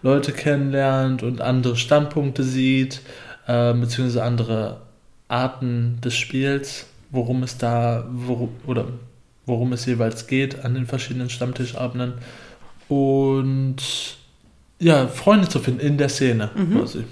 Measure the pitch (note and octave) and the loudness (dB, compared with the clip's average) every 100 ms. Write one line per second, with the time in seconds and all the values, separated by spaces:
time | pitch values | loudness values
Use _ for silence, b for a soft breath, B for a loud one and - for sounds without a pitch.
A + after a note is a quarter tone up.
0 | C3 C#3+ C#3+ - D3+ C#3+ C#3 C#3 C3+ C3+ | 4 2 2 -2 0 2 2 2 2 2
1 | C3 C3 A#2 B2 - B2+ B2 A#2+ - D3 | 2 0 -2 -2 0 2 2 0 4 4
2 | D3 D#3 C#3 C3+ C3 C3 C3 C3 C3 - | 4 0 -2 0 0 2 4 4 2 -4
3 | B B B B - A#2+ A#2+ A#2+ A#2 A#2+ | B B B B -2 2 4 2 0 0
4 | B2+ A#2+ A2+ A#2+ A2+ A2 G#2 - - _ | 0 0 0 0 0 0 -2 -6 -18 _
5 | - - _ A#2+ B2+ - B2+ A#2+ A#2 A#2+ | -20 -20 _ -2 -2 -2 -2 0 0 -2
6 | A#2+ A#2+ - C3 C#3 C#3 C#3 - - - | -2 -4 -4 -2 0 0 -4 -12 -16 -20
7 | - C3 A#2 B2+ B2+ - A#2+ A#2 A#2+ A#2 | -6 -4 0 -2 -2 -2 0 2 2 0
8 | A#2+ B2 B2 A#2+ A#2+ - C#3+ A2+ - B2 | -4 -8 -4 -4 -4 -6 -4 -4 -4 -10
9 | - - _ _ - A#2 B2 A#2+ B2 A#2+ | -16 -20 _ _ -4 0 0 -2 -2 0
10 | A2+ A2 - C3+ C3+ - B2 B2+ B2 C3 | 0 -2 -2 0 0 -4 -4 -4 -2 -6
11 | - B2+ B2 - B2 B2+ B2 - B2 B2 | -6 -6 -6 -4 -6 -4 -6 -6 -6 -4
12 | B2 A#2+ B B B B B B - C#3 | -6 -8 B B B B B B -2 2
13 | C3+ C3+ C3+ C3+ C3+ C3+ C3+ C3+ - - | 4 4 4 2 2 0 0 -2 -4 -6
14 | - - - _ - _ _ _ E3 D3 | -6 -12 -20 _ -20 _ _ _ 4 6
15 | B2+ - - G#3 F3 C3+ - B2 D3 C#3+ | 4 2 6 6 6 0 0 0 0 2
16 | C#3 - C3 A2+ G#2 G#3 F3 G#3 - - | 2 2 2 2 0 -2 2 2 0 -6
17 | A#2 | -10